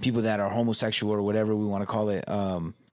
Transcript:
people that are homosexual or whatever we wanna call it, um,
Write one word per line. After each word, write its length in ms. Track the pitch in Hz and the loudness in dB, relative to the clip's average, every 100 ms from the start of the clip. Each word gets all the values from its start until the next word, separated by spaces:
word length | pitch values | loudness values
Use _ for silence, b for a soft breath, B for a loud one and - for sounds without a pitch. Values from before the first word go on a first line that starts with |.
people 220 | 131 117 | 0 2
that 180 | 110 107 | 2 2
are 100 | 98 | 0
homosexual 600 | 113 117 107 110 - 107 | 0 0 0 0 0 0
or 100 | 104 | 0
whatever 320 | 101 107 107 | 2 2 2
we 120 | 107 107 | 0 0
wanna 200 | 98 101 | -2 -2
call 220 | 113 107 | -2 0
it, 200 | 95 - | -2 -2
um, 460 | 101 95 90 82 - _ | -2 -2 -2 -6 -10 _